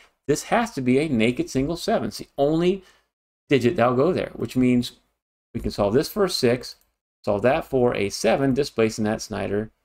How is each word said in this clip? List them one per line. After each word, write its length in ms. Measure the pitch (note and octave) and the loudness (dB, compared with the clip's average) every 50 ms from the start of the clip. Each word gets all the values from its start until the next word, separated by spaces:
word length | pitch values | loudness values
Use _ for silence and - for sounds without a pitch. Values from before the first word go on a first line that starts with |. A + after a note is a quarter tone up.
| - _ _ _ _ - | -20 _ _ _ _ -2
This 160 | C#3+ D3 - | -2 -2 -2
has 280 | - F#3 A3+ A#3+ G#3+ - | -2 -2 0 0 -2 -4
to 60 | C#3 | -2
be 180 | C3 B2 B2+ C3 | 0 2 2 2
a 100 | D#3 E3 | 2 2
naked 400 | C3+ A2 A2 A#2+ B2 - E3 - | 2 2 2 2 0 0 -4 -4
single 280 | - C3+ C3+ D3 E3+ E3 | -2 -2 -2 -2 -4 -4
seven. 320 | - - A3+ F#3 A2+ - | -2 -2 -2 -2 -2 -4
It's 100 | - - | -8 -10
the 80 | - - _ - | -14 -10 _ 0
only 460 | C#3 C#3+ D#3+ D#3+ F3 F3+ G3 F#3+ - - _ _ _ _ _ _ _ _ _ _ _ - | 0 2 2 2 2 2 0 0 -4 -14 _ _ _ _ _ _ _ _ _ _ _ 0
digit 260 | D3 B2+ A2 A#2+ - | 2 2 4 2 2
that'll 200 | - A#2 B2 B2+ | 2 2 2 2
go 180 | B2 C#3 E3+ D#3 | 2 2 2 0
there, 180 | A2+ - - - | 0 -4 -6 -6
which 200 | - - A2+ - | -8 -10 -4 0
means 440 | B2+ B2+ B2 B2 B2 A#2+ - - _ _ _ _ _ _ _ _ _ _ _ - | 0 2 4 2 2 0 -2 -8 _ _ _ _ _ _ _ _ _ _ _ -10
we 60 | A2+ | -8
can 100 | - A2 | -8 -6
solve 240 | - - G#2 G2+ G#2 | -2 0 0 2 2
this 140 | C#3 D#3 - | 2 2 0
for 140 | - G#3+ G3 | 0 -2 0
a 40 | F3+ | 0
six, 460 | - - - A#2 A#2+ - - - - _ _ _ _ _ _ _ _ _ - | 0 0 2 2 2 0 -4 -10 -18 _ _ _ _ _ _ _ _ _ -4
solve 160 | - G#2 G2+ | -4 -2 0
that 240 | G2+ B2 C#3 E3 E3 | 2 2 2 0 -2
for 300 | - - C3 B2 A#2+ - | -2 0 2 2 2 2
a 140 | G#2 G2+ G2 | 0 -2 -4
seven, 440 | - - - G#3 G#3 D3+ C#3 C#3 B2+ | -4 -2 0 0 2 2 2 0 0
displacing 520 | C3 D3 - - - A2+ A2 A2 - G#2+ | 0 -2 -2 0 0 0 0 0 -2 -2
that 180 | G#2+ A2 A2 - | -2 -2 -4 -6
Snyder 480 | - G#2 G2 G2 G2+ G2 G#2 A2 A2 - _ | -8 -8 -6 -6 -4 -4 -4 -6 -6 -10 _